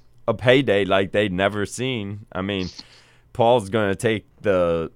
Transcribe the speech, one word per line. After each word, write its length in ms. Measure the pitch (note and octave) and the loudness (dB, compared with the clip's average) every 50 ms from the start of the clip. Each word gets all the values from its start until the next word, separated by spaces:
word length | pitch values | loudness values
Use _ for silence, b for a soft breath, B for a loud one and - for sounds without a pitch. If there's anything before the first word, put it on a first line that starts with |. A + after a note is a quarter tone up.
| - - _ - - - | -20 -20 _ -8 -4 -4
a 60 | A2+ | -4
payday 520 | - G#2+ B2+ B2+ C#3+ C#3 A2 G2 G2+ G2 | 0 2 4 4 4 4 2 2 2 2
like 260 | F#2 G2 G2 G2+ F#2 | 2 2 0 0 0
they'd 200 | - G#2 G#2+ G#2+ F2+ | 0 0 0 0 0
never 320 | F2+ G2 G2+ G#2 G#2 G2+ | 0 0 0 0 -2 -4
seen. 600 | - - A2 B2 C3 B2+ A2+ G2+ G2+ G#2 G#2 G#2+ - | -6 -6 -6 -6 -4 -4 -6 -6 -8 -10 -12 -14 -12
I 100 | - F2+ | -8 -8
mean, 280 | F#2+ G2 G2+ F#2+ F#2 F2+ - B B B B B B B B B B B - | -6 -4 -4 -4 -6 -6 -8 B B B B B B B B B B B -2
Paul's 360 | - A2+ A#2 B2 B2 G2 G2 | 0 2 4 4 2 2 0
gonna 260 | G2 A2 G#2 G2 G2 | -2 -2 0 0 -2
take 300 | - - A2+ A2+ G2+ - _ _ _ | -2 -2 -2 -2 -2 -6 _ _ _
the 500 | - G#2+ F#2+ F2+ F2 E2+ E2 E2 E2 D#2 - | -2 0 2 2 2 2 0 -2 -4 -6 -8